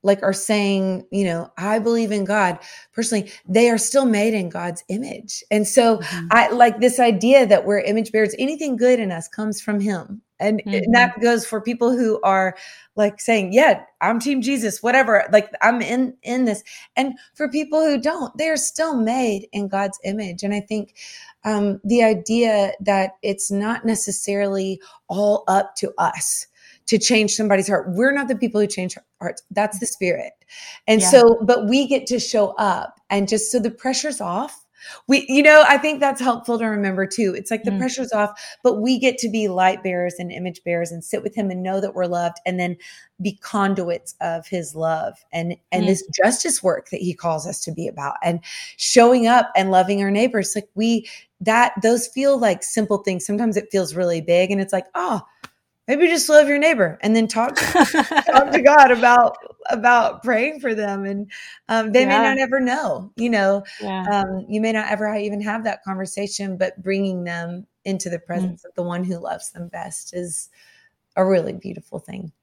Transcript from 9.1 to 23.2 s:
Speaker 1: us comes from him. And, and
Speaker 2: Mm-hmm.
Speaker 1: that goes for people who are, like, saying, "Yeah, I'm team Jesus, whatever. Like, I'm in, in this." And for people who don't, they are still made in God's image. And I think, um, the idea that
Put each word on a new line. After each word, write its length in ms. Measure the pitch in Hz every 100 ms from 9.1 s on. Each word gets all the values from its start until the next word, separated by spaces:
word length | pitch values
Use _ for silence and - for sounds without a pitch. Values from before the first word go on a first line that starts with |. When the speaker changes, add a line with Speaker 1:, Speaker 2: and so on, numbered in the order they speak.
Speaker 1:
us 160 | 170 -
comes 320 | - 214 202
from 180 | - 208
him. 400 | 202 185 - 208 _ _
And, 220 | 196 214 202
and 80 | 202
Speaker 2:
Mm-hmm. 160 | 180
Speaker 1:
that 260 | 240 247 254
goes 260 | 233 233 226
for 140 | 220
people 320 | 220 240 233
who 300 | 247 226 214
are, 320 | 196 190 190 185 - - _ -
like, 240 | 208 208
saying, 320 | - 226 185
"Yeah, 320 | 214 302 190 - _
I'm 200 | 175 233
team 200 | 240 269
Jesus, 400 | 233 277 220 -
whatever. 460 | 226 262 233 208 -
Like, 180 | 208 - -
I'm 200 | 220 240
in, 340 | 226 240 254 -
in 220 | - 254 247
this." 180 | 202 - - - -
And 200 | 269 254 _ _
for 140 | 294
people 320 | 285 302 311 320
who 140 | 277
don't, 360 | 277 330 247 233
they 100 | 320
are 80 | 302
still 380 | - - 320 262
made 540 | 220 254 240 196 -
in 160 | 202 196
God's 320 | 196 196 - 196
image. 360 | 208 196 175
And 100 | 202
I 80 | 208
think, 340 | 202 214 208 _ - - - _
um, 380 | 214 214 202 196
the 200 | 202 240
idea 680 | 226 214 - 226 233 208 196 -
that 360 | 196 196 190 -